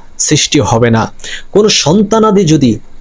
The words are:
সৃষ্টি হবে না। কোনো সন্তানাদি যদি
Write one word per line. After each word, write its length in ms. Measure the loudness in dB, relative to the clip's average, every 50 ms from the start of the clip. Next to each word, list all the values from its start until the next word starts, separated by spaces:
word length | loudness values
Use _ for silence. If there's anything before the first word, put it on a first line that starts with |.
| -8 -12 -8 -4
সৃষ্টি 420 | -2 0 0 0 0 0 0 0
হবে 300 | 0 0 2 2 2 2
না। 220 | 2 0 0 -4 -6 -10 -12 -12 -12 -12 -12 -2
কোনো 180 | 0 0 2 2
সন্তানাদি 760 | 0 0 0 0 2 2 2 2 2 2 2 2 2 2 2
যদি 340 | 2 2 2 2 2 0 -2 -6 -12 -18 -18